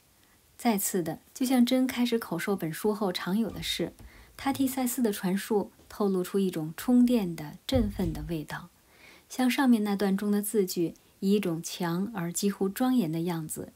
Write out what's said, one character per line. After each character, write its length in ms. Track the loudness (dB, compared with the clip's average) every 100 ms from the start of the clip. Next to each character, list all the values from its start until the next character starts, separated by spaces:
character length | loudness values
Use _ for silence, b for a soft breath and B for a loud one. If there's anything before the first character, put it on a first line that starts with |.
| _ _ b b _ -4
再 200 | 0 0
次 240 | 0 -2
的， 180 | -2 -6 _
就 120 | -4 2
像 200 | 4 4
珍 220 | 4 2
开 180 | 0 0
始 140 | 0
口 180 | -2 -4
授 160 | -2
本 180 | -2 -4
书 220 | -2 -2
后 200 | 0 -2
常 240 | -2 -2 0
有 100 | -2
的 140 | -4
事， 300 | -6 -4 -4 -8 B B B -6
他 160 | -2
替 160 | 0 0
赛 180 | 0 -2
斯 160 | 0
的 100 | 0
传 260 | 0 0 0
述 340 | 0 0 0 -10 -12
透 220 | -2 0
露 120 | 0
出 160 | 0 0
一 140 | 0
种 220 | -2 -6 -4
充 300 | 4 6 6
电 280 | 4 0
的、 240 | -6 -10 -12 0
振 240 | 2 2
奋 220 | 0 -4
的 120 | -4 -6
味 140 | -6
道。 260 | -6 -10 -14 _ b b b b b
像 220 | 0 2
上 200 | 4 4
面 140 | 4
那 120 | 4 0
段 220 | 0 0
中 140 | 0
的 100 | 0
字 240 | 0 0 0
句， 280 | 0 -2 -4 b b
以 140 | 2
一 60 | 2
种 220 | 2 -2
强 500 | -6 -4 -2 -2 -4 -4
而 160 | -6
几 180 | -2 -2
乎 180 | 0 -2
庄 280 | 0 2 2
严 160 | 2
的 100 | 0
样 260 | -2 -4 -6
子 260 | -10 -12